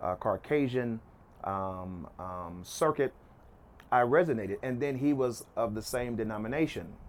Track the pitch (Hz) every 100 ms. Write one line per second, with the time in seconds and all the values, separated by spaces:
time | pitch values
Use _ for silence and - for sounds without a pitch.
0 | 90 92 110 95 - 151 135 127 120 113
1 | - - - - - 98 95 92 92 90
2 | - - 92 90 87 90 90 - 156 147
3 | 131 - - - - - - - - 123
4 | 120 151 170 113 98 101 131 123 143 131
5 | 143 139 123 117 - - 113 107 107 123
6 | 123 113 107 107 113 143 156 104 85 -